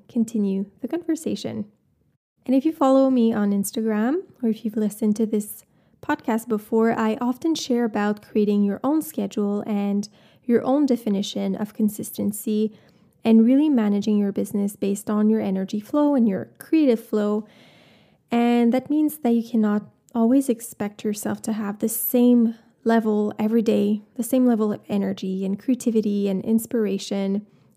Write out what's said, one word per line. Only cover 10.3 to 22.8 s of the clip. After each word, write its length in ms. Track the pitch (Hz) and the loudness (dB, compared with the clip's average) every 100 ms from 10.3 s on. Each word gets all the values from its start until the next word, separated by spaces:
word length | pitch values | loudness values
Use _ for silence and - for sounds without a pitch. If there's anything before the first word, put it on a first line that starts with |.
| _ | _
your 180 | - 233 - | 0 0 2
own 200 | 277 277 | 0 2
definition 720 | 240 - 196 202 202 196 190 | 0 -2 -4 -4 -4 -4 -4
of 180 | 208 | -6
consistency, 1040 | - 214 208 - - 202 208 - 214 214 - _ _ _ _ | -2 -2 -4 -10 -6 -6 -6 -4 -2 -2 -6 _ _ _ _
and 220 | 226 226 226 | 4 6 6
really 240 | 269 311 | 4 4
managing 480 | 262 208 202 208 208 | 2 2 0 0 0
your 160 | 202 | 0
business 420 | 202 196 208 202 - | -2 -4 -2 -4 -4
based 340 | 196 202 - | -4 -4 -2
on 200 | 214 214 | 0 2
your 100 | 220 | 2
energy 400 | 208 190 190 214 | 0 -4 -4 -6
flow 340 | 208 294 294 | -2 0 2
and 140 | 285 226 | 4 2
your 220 | 190 - - | 0 -6 -14
creative 420 | - 320 285 226 | -2 2 4 2
flow. 460 | - 214 208 208 208 - - - _ _ _ _ _ | 0 -2 0 -2 -4 -14 -20 -20 _ _ _ _ _
And 440 | 233 240 240 233 | 0 2 4 2
that 160 | 254 254 | 2 0
means 300 | 302 302 - | 0 0 0
that 120 | 233 | 0
you 180 | 233 226 | 0 0
cannot 340 | 226 208 208 208 _ _ | 0 2 0 -4 _ _
always 360 | 240 226 277 269 | 0 2 4 2
expect 560 | 233 - - 208 208 214 | -2 -6 -10 -10 -6 -6
yourself 360 | 208 214 208 | -4 -6 -6
to 100 | - | -6
have 260 | 214 202 208 | -4 -6 -4
the 80 | 226 | -4
same 680 | - - 247 247 240 226 226 _ _ | -4 -2 4 6 6 4 -2 _ _